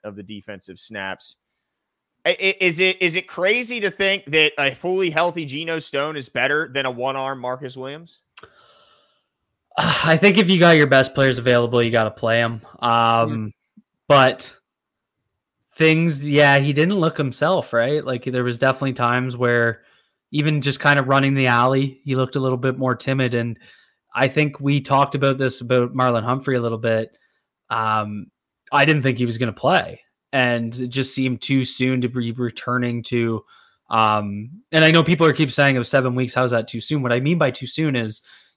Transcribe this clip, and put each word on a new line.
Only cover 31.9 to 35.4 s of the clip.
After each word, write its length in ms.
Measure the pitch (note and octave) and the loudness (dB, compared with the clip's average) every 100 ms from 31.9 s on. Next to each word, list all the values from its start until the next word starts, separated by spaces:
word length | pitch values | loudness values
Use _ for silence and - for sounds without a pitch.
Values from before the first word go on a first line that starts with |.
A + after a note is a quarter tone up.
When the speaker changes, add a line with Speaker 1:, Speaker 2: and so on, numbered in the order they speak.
| B2+ | 0
Speaker 2:
to 80 | B2 | -2
be 240 | B2+ A#2 | -4 -6
returning 720 | A#2 A#2+ - - B2 B2 A#2+ | -4 -6 -6 -6 -4 -2 -6
to, 400 | A2+ A#2+ A#2 A2 - _ _ _ - | -4 -2 -2 -4 -10 _ _ _ -4
um, 600 | A2+ A2 G#2+ G#2 G2+ A2+ F#3 - | 2 2 2 -2 -8 -12 -16 -2
and 100 | D#3+ | 2
I 60 | D#3+ | 6
know 140 | E3 | 4
people 220 | D#3+ E3+ D#3+ | 4 2 2
are 60 | |
keep 180 | C#3+ | 2